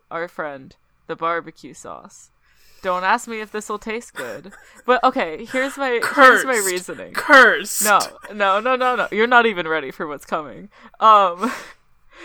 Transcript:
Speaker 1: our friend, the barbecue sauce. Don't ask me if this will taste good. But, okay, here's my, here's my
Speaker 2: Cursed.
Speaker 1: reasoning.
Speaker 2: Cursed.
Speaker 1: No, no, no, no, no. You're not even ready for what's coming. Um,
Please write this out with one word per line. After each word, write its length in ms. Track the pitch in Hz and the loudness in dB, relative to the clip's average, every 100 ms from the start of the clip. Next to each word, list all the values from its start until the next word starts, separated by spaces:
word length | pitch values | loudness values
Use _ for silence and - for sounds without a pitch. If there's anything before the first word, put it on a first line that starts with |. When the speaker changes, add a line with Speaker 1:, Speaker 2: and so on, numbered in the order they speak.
| _ | _
Speaker 1:
our 160 | 165 175 | -10 -10
friend, 480 | - 156 139 131 _ _ _ _ | -10 -10 -12 -20 _ _ _ _
the 80 | 165 | -8
barbecue 580 | 165 170 151 - 135 | -4 -4 -8 -20 -20
sauce. 560 | 143 - 71 - - _ _ _ _ _ _ | -18 -16 -16 -18 -20 _ _ _ _ _ _
Don't 200 | 190 180 | -6 -2
ask 240 | 185 233 233 | 0 -2 -2
me 120 | 226 | -12
if 100 | 214 | -10
this 160 | 214 - | -12 -8
will 120 | 208 | -10
taste 340 | 226 220 - | -8 -10 -12
good. 380 | - 123 101 196 - - - - | -14 -12 -12 -16 -20 -20 -16 -2
But, 180 | 247 | 2
okay, 400 | 254 262 175 156 226 | 2 0 -6 -6 -8
here's 300 | 262 269 277 | -4 -4 -4
my, 140 | 277 240 - - | -4 -2 -2 6
here's 300 | 262 220 262 | 8 8 2
my 80 | |
Speaker 2:
Cursed. 140 | 240 190 | -2 -2
Speaker 1:
reasoning. 420 | 180 185 147 85 | -4 -8 -14 -12
Speaker 2:
Cursed. 680 | - - 285 233 165 190 - | -10 4 6 6 4 -4 -4
Speaker 1:
No, 160 | 208 196 - - - | 2 2 0 -10 -18
no, 280 | 208 196 196 | -2 0 0
no, 160 | 233 254 | 0 0
no, 200 | 254 240 | 0 -2
no. 120 | 185 | -4
You're 140 | 196 233 | -2 2
not 220 | 247 226 | 4 2
even 200 | 180 160 | -2 -4
ready 220 | 160 135 | -4 -6
for 160 | - 170 | -10 -12
what's 200 | 143 - | -12 -8
coming. 440 | 180 147 110 190 _ - _ | -8 -8 -16 -20 _ -20 _
Um, 520 | 220 214 190 175 226 - - - _ _ _ - | 6 6 6 0 -6 -8 -16 -20 _ _ _ -20